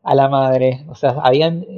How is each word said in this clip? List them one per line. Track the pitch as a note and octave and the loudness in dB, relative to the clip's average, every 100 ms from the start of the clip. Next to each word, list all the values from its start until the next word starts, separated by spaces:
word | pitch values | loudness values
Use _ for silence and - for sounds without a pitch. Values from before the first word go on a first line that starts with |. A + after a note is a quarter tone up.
A | - | 0
la | C#3 C3+ | 2 2
madre, | C#3 C3+ C3 C3 B2+ D3+ | 2 0 0 0 -2 -10
o | |
sea, | - C#3 B2 | -4 -4 0
habían | B2+ C3+ D#3+ E3+ F3+ | 2 2 0 -4 -8